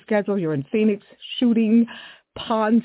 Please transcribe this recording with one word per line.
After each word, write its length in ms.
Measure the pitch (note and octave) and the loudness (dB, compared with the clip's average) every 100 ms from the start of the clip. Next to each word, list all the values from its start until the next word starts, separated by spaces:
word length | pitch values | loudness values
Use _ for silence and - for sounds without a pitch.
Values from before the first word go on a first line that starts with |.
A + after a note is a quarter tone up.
| - | -2
schedule. 320 | G#3+ G3+ G3+ | -2 -2 -2
You're 160 | D#3+ | -2
in 100 | D3 C#3 | -4 -4
Phoenix 340 | A3 G#3+ G3+ - _ - - | 0 0 -2 -8 _ -16 -2
shooting 460 | B3 A3+ A3 A#3 A#3 - - - _ - | 0 2 4 4 2 -4 -20 -20 _ -12
Pawn 460 | - A3 G#3+ A#3 | -4 -2 2 0